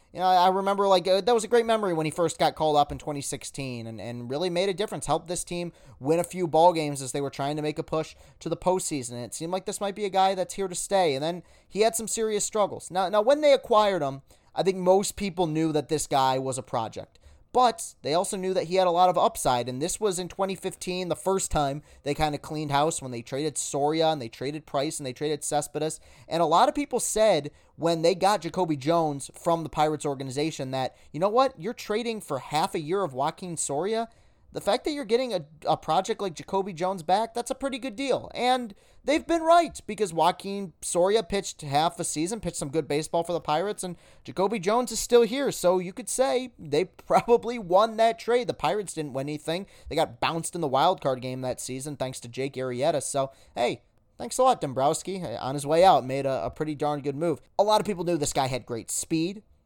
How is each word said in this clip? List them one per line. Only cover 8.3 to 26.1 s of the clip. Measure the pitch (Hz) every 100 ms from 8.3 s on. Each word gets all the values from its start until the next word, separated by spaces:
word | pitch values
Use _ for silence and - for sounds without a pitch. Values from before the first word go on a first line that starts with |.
| _
to | 160
the | 160
postseason. | 180 185 - 147 120
And | 120
it | 117 -
seemed | 165
like | 185 208
this | -
might | 202 196
be | 202
a |
guy | 190 190
that's | 190 180 -
here | 190
to | 175
stay. | - 196 170
And | 135
then | 156 175 - _ _
he | 185
had | 226 226
some | 214
serious | 226 220 208
struggles. | - 214 185 123 -
Now, | 180 180
now, | 208
when | 214 294
they | 294
acquired | 269 - 214 208 185
him, | 139 135 - _ _ -
I |
think | 175 185
most | 180 190 202 -
people | 202 170 165
knew | 156 160
that | 151 139
this | 151 -
guy | 139 131 131
was | 131 127
a |
project. | - 123 107 - - _ - - _
But | 247 247 233 - -
they | 131
also | 165 202 196
knew | 185
that | 185 165
he | 185
had | 180
a |
lot | 170 185
of | 170
upside, | 214 - 139 123 120
and | 127
this | 170 -
was | 214 175
in | 175
twenty | - 190 185
fifteen, | 190 - 185 180 180
the | 151
first | 190 190 -
time | 160 139 147 - -
they | 143
kinda | 147 151 143
cleaned | - 156 147
house | 143 156 160
when | 131
they | 117
traded | 120 135 156 -
Soria | - 143 147 160 160
and | 156
they | 113
traded | - 131 151 -
Price | 143 151 160
and | 135
they |
traded | 127 151 147
Cespedes. | - 147 147 151 156 - -